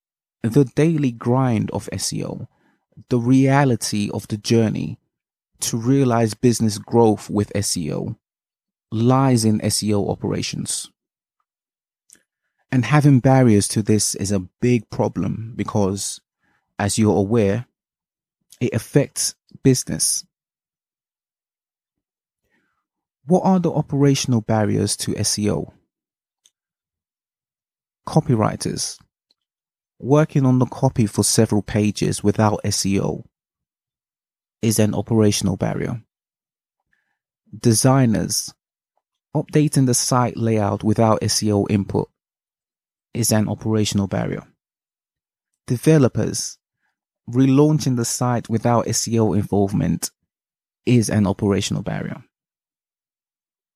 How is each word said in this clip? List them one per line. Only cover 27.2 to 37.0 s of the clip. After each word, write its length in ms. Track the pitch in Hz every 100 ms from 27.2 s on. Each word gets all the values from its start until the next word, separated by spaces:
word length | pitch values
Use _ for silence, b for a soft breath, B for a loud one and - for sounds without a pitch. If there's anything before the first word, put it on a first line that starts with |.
| _ _ _ _ _ _ _ _ -
Copywriters. 920 | - - 110 107 - - - - - _ _ _ _ _ _ _ _ _ -
Working 440 | 117 147 156 147
on 140 | 131 127
the 80 | 127
copy 400 | - 131 - 107
for 180 | -
several 380 | - - 110 104
pages 640 | - 104 104 - 98 -
without 360 | 101 101 107 104
S 200 | 104 - 98
E 120 | 98
O 240 | - - - _ _ _ _ _ _ _ _ _ _ _ _ _
is 160 | 113 107
an 160 | 104 101
operational 640 | - 110 107 101 98 95
barrier. 440 | 110 95 85 117 - _ _ _ _ _ _ _ _ _